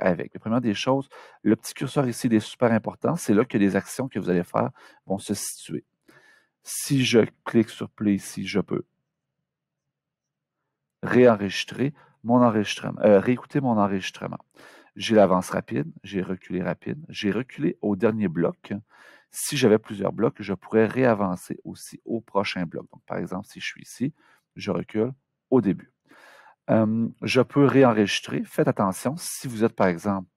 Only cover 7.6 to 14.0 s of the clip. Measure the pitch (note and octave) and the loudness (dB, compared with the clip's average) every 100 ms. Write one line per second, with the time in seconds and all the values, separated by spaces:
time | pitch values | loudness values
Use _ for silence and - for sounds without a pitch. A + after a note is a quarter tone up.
7.6 | G#2+ - G2+ - G#2 G2 - - F#2 G2 | 0 -4 -12 -4 0 0 -4 -10 -4 -4
8.6 | - G2+ - _ _ _ _ _ _ _ | -4 -6 -8 _ _ _ _ _ _ _
9.6 | _ _ _ _ _ _ _ _ _ _ | _ _ _ _ _ _ _ _ _ _
10.6 | _ _ _ - - A#2+ B2 G#2 G2 - | _ _ _ -12 0 6 6 6 0 -4
11.6 | - G2 C3+ - _ _ A2 B2 A#2+ G#2+ | -6 -4 -4 -6 _ _ 2 4 4 2
12.6 | G2 - - - G#2+ G2 G#2 B2 - D3 | -2 -4 -10 2 6 6 4 -2 -2 -4
13.6 | C3 A2 G2+ G2 | 0 2 0 -2